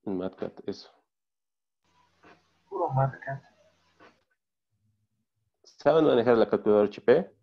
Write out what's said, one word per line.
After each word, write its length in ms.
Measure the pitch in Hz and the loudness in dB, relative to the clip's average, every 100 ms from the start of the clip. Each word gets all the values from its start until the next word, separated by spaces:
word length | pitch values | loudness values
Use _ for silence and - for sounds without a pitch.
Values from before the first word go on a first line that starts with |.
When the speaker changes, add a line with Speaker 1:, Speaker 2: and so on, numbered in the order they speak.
Speaker 1:
En 140 | - 92 | -8 -8
Matcat, 420 | 92 - - - - | -8 -10 -14 -12 -14
eso. 240 | 98 - _ _ _ _ _ _ _ _ _ _ _ _ _ - _ _ _ _ | -14 -18 _ _ _ _ _ _ _ _ _ _ _ _ _ -20 _ _ _ _
Speaker 2:
Puro 220 | 392 165 | -6 -4
Matcat. 540 | 135 135 - - 135 _ _ _ _ _ _ - _ _ _ _ _ _ _ _ _ _ _ _ _ _ _ | -2 -2 -4 -14 -14 _ _ _ _ _ _ -20 _ _ _ _ _ _ _ _ _ _ _ _ _ _ _
Speaker 1:
¿Saben 420 | _ _ 143 160 151 | _ _ 0 2 2
manejar 320 | 127 113 117 | 2 2 2
la 120 | 107 | 2
calculadora 380 | 104 107 104 101 | 0 2 2 2
H 140 | - | -2
P? 300 | - 139 190 _ | 2 2 0 _